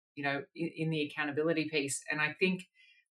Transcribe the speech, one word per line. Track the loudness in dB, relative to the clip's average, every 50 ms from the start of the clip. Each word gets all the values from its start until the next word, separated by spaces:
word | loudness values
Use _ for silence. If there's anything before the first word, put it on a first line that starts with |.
| _ _ -8
you | -4
know, | -2 0 0 -2 -4 -8 -6
in, | -4 -4 -4 -2
in | -2 0 0
the | 2 0
accountability | 0 -2 -2 -2 -2 -2 0 2 2 2 2 2 0 0
piece. | 0 0 0 0 -2 -4 -4 -4
And | -2 0
I | 0 0 2 2
think | 2 2 2 0 -4 _ _ _ -20 -20 -20 _ _ _